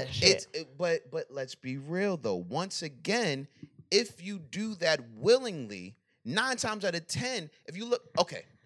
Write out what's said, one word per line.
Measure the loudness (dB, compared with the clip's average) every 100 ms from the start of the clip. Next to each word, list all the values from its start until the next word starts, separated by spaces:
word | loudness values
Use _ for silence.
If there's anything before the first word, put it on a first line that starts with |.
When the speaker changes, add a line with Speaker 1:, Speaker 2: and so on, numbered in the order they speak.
| 4
Speaker 1:
that |
shit. | 4 6
Speaker 2:
it's, | 6 2
it, | -8 -8 -2
but, | 0 0 0
but | -8 -6
let's | -6 -8
be | -8 -6 -6
real, | -4 0 0 0
though. | 0 -2
Once | -2 -4 -2 -4
again, | -8 -6 -2 2 2 0 -4 _ -20 -20 2
if | 2 2 -4
you | -10 -10
do | -8 -6 -6 0
that | 2 2 0
willingly, | -2 4 4 4 -6 -6 -8 -10 -14 _ _
nine | -2 0 2 0
times | -2 -2 -2
out |
of | -2 -4
ten, | -4 -2 -4 -6 -12 -14
if | -10
you | -2
look, | -2 2 2
okay, | 2 0 -14 _